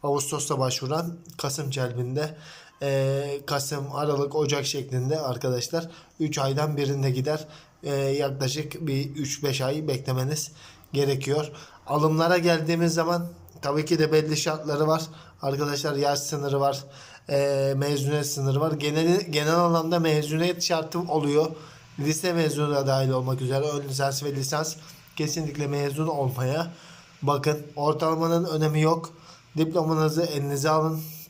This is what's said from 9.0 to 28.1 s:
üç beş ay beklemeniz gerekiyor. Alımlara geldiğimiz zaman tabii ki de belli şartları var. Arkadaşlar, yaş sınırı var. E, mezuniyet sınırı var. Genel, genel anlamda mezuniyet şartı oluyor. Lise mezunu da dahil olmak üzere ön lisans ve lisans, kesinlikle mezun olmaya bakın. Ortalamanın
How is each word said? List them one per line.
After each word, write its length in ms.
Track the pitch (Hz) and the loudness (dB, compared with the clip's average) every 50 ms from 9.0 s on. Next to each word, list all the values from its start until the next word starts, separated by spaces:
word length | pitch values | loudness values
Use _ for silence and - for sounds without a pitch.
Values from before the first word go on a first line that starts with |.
| 139 135 | -2 -4
üç 340 | 135 151 147 131 - - - | -4 -6 -6 -6 -6 -4 -2
beş 180 | 143 127 135 | -2 -2 0
ay 260 | 135 131 147 156 156 147 | -2 -2 -2 -2 -2 -2
beklemeniz 640 | 135 120 - - 127 127 127 135 151 147 - - - - - - - - - - - | -4 -4 -2 -2 -2 -2 0 -2 -2 -4 -6 -8 -12 -20 -20 -20 -20 -20 -20 -6 -2
gerekiyor. 580 | 139 143 139 139 131 135 135 139 151 151 143 131 - - - - - - - | 0 2 2 2 0 0 0 0 0 0 -4 -8 -16 -20 -20 -20 -20 -8 -2
Alımlara 500 | 143 151 147 156 156 156 160 170 180 180 | 0 2 4 4 4 4 4 4 4 4
geldiğimiz 560 | 170 175 170 160 156 156 170 170 170 170 160 | 6 4 4 4 2 0 2 2 2 2 2
zaman 340 | 165 165 165 175 175 175 175 - - - - - - | 2 2 2 2 0 -2 -4 -10 -14 -20 -20 -20 -8
tabii 240 | - 139 143 151 151 | -4 -2 0 0 2
ki 140 | 156 175 156 | 2 2 4
de 120 | 156 151 | 4 6
belli 260 | 156 156 151 156 156 147 | 6 4 4 4 0 0
şartları 500 | - 165 156 156 - 147 147 143 156 156 | 0 -2 -2 -2 -2 -4 0 2 4 2
var. 160 | 156 160 160 - - - - - - - | 2 2 0 -6 -12 -18 -20 -20 -16 -6
Arkadaşlar, 540 | - 139 139 139 147 147 143 139 139 156 143 | -4 -2 0 0 0 -2 -2 -2 -2 -2 0
yaş 240 | 139 143 143 143 139 | 2 2 2 2 0
sınırı 400 | - - - 147 139 143 139 139 | -2 -4 -4 -2 -2 0 0 2
var. 240 | 139 139 135 135 - - - - - - - - _ - | 2 2 2 0 -6 -14 -20 -20 -20 -20 -20 -20 _ 0
E, 440 | 143 139 139 139 143 135 135 139 139 135 | 0 2 2 2 2 2 2 2 2 0
mezuniyet 480 | 139 143 147 139 131 139 147 151 147 | 0 0 0 0 0 0 0 0 0
sınırı 360 | 143 - 143 135 135 135 139 | -2 -4 -2 0 2 2 2
var. 100 | 156 160 | 2 2
Genel, 500 | 151 143 147 147 147 156 165 165 170 196 | 0 0 -2 0 2 2 4 4 4 4
genel 340 | 202 175 151 147 147 151 160 | 2 0 0 0 2 4 4
anlamda 440 | 170 175 170 170 165 165 160 175 175 | 4 4 4 4 4 2 2 2 2
mezuniyet 640 | 160 160 156 151 147 147 156 156 165 180 180 175 175 | 4 4 4 2 2 0 0 0 2 0 0 -2 0
şartı 360 | - 175 165 156 - - 175 | 0 0 0 0 -2 -4 -4
oluyor. 480 | 175 165 147 156 143 147 143 151 156 160 160 - - - - - - - - - | -4 0 0 0 2 4 4 4 2 2 -2 -10 -14 -18 -20 -20 -20 -20 -10 -4
Lise 340 | 139 147 156 156 - 185 175 | -2 -2 -2 0 0 0 2
mezunu 420 | 170 165 151 139 143 151 147 147 | 2 2 2 2 0 0 2 2
da 120 | 143 135 135 | 2 2 2
dahil 220 | 135 135 135 131 | 2 2 4 2
olmak 320 | 131 127 127 131 131 131 | 2 0 0 0 -2 -2
üzere 240 | 135 123 135 - 214 | -2 0 0 0 0
ön 220 | 226 147 143 139 139 | 0 -2 -4 -4 -4
lisans 360 | 135 131 139 139 139 135 147 | -4 -2 0 0 0 -2 -4
ve 120 | 147 135 | -4 -4
lisans, 400 | 135 131 131 156 147 160 160 - - - - - - - - - | -2 -2 -2 0 -2 -2 -2 -6 -10 -14 -20 -20 -20 -20 -18 -6
kesinlikle 520 | - 151 147 - 170 156 147 139 147 147 139 | -4 -4 -2 -2 -2 -4 -4 -4 -4 -4 -2
mezun 400 | 143 143 143 143 139 151 156 160 | -2 -2 -2 -2 -2 -2 -2 -2
olmaya 640 | 156 143 139 131 - 127 127 127 139 156 170 170 - - - - - - - - - - | 0 0 0 -2 0 0 -2 0 0 0 -2 -4 -8 -16 -20 -20 -20 -20 -20 -20 -14 -6
bakın. 460 | - 135 147 139 131 151 147 151 143 - - | 0 0 0 2 2 0 0 0 -4 -10 -8
Ortalamanın 680 | - 143 147 156 151 160 160 | -2 0 0 0 2 2 0